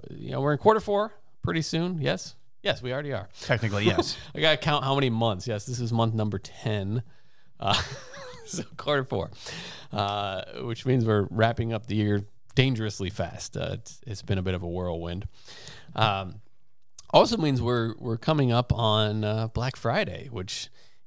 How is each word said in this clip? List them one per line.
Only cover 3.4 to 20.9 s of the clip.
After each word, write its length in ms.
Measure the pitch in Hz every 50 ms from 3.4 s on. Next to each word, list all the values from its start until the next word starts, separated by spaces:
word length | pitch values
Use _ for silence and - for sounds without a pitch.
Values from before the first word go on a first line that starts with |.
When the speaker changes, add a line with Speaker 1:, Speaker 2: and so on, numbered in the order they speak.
Speaker 2:
Technically, 460 | - - 131 104 117 104 101 101 104
yes. 300 | 113 95 - - - - - -
Speaker 1:
<laughs> 80 | - -
I 40 | 151
gotta 160 | 151 160 156
count 280 | 147 - 160 151 143 131
how 100 | 135 139
many 160 | 139 135 123
months. 380 | 113 113 117 113 98 90 - 123
Yes, 180 | 107 101 -
this 140 | 131 123 123
is 120 | 120 113
month 220 | 117 113 113 113 113
number 240 | 110 107 107 101 95
ten. 640 | - - - - - 113 107 104 95 98 107 120 - - - - - - - - - - - -
Uh, 160 | - 101 101 - - - - - - - -
<laughs> 320 | - 539 508 494 480 453
so 160 | 427 - - - - -
quarter 260 | - - 143 147 139
four, 300 | 131 - 127 95 - - - - - - - 165 - - - - - -
uh, 520 | - 104 101 101 101 104 101 98 98 95 - - - -
which 260 | 127 120 113 - -
means 180 | 127 131 127 113
we're 220 | 110 107 104 95 -
wrapping 440 | - 110 110 117 117 - 117 113
up 140 | 113 104 -
the 100 | 95 101
year 280 | 107 107 104 104 104 104 - - - - - -
dangerously 560 | - 127 135 127 110 110 104 - - 98 92
fast. 460 | - - 87 - - 67 - - -
Uh, 140 | - 85 -
it's, 280 | - - - - - - -
it's 160 | 117 98 -
been 160 | - - 101 95
a 40 |
bit 120 | 92 92 92
of 80 | 87
a 60 | 85 85
whirlwind. 580 | 85 92 90 90 82 82 85 85 87 92 - - - - - - - - - - - - - - -
Um, 400 | - 110 107 98 98 95 90 - - - - - - - - - - - - - - - - -
also 220 | 160 226 226 233
means 240 | 202 156 147 131 123
we're, 340 | 117 120 123 120 113 113 - -
we're 180 | 123 120 113
coming 360 | 113 - 160 160 147 135 123
up 200 | 117 120 123 -
on, 500 | - 117 117 107 107 107 107 107 107 107
uh, 240 | 107 104 107 110 113 110
Black 280 | - 120 120 131 -
Friday, 520 | - - 117 135 208 196 - - 90 - 135
which 400 | 117 - 92 - - - - - - - - -